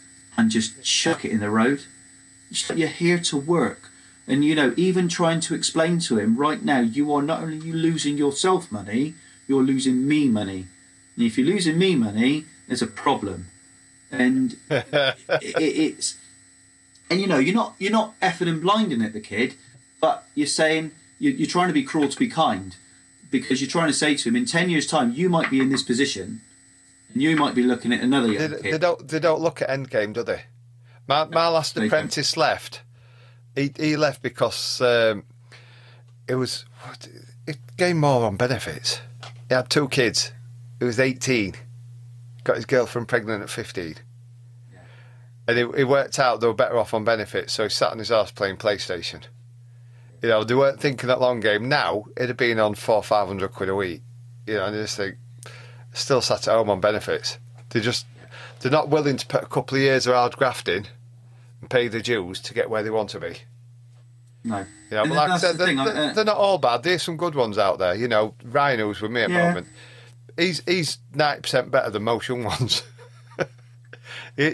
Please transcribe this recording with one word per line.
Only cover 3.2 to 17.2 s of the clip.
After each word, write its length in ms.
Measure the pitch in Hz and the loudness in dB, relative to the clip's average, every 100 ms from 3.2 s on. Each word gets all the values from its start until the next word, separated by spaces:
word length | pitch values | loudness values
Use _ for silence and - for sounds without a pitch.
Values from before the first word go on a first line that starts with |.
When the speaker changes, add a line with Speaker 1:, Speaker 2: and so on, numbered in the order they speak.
| 170 143 | 0 -4
Speaker 1:
work. 520 | 143 170 113 - - - - - - | 0 0 0 -4 -16 -20 -20 -18 -4
And, 180 | 135 147 | 0 2
you 100 | 156 | 2
know, 180 | 131 139 | 2 2
even 300 | 185 185 175 | 2 2 0
trying 320 | - 165 165 | 2 2 2
to 140 | - 147 | -2 -4
explain 440 | - 165 165 170 | -2 0 2 0
to 180 | 165 113 | 0 0
him, 180 | 104 117 | 2 2
"Right 260 | 147 143 | 0 0
now, 160 | - 135 | 0 2
you 300 | 117 117 147 | 2 0 0
are 80 | 143 | 0
not 200 | 143 160 | 0 -2
only 160 | 160 156 | -4 -8
you 160 | 160 | -6
losing 420 | 165 165 156 147 147 | -2 0 0 -2 0
yourself 560 | 143 139 185 185 - | 0 2 2 2 0
money, 440 | 107 92 127 151 - - - - | -10 -4 -2 -2 -6 -20 -14 -2
you're 160 | 135 | 2
losing 440 | 131 135 131 127 139 | 2 2 0 0 2
me 200 | 151 143 | 2 2
money. 400 | 107 101 95 92 - _ _ _ - | 2 -2 -6 -12 -18 _ _ _ -2
And 100 | 117 | 0
if 120 | 120 | 2
you're 100 | 139 | 2
losing 320 | 202 170 165 | 2 2 2
me 160 | 190 156 | 2 2
money, 500 | 107 104 127 151 156 - - | 0 2 2 0 -4 -16 -8
there's 160 | 120 | -4
a 40 | 113 | -4
problem." 600 | - 151 120 101 92 92 - _ _ _ _ _ | -2 -2 0 -2 -8 -12 -20 _ _ _ _ _
And 440 | - 127 131 127 - | 0 2 2 0 -4
Speaker 2:
<laughs> 60 | - | -4
Speaker 1:
it, 460 | 139 - 147 135 127 - 170 | -2 0 0 0 -2 -2 -2
it's, 760 | - 165 156 - 151 - - - - _ _ _ _ _ _ _ - | -2 0 0 2 0 -2 -8 -8 -18 _ _ _ _ _ _ _ -4
and, 100 | |
you 80 | 175 | -2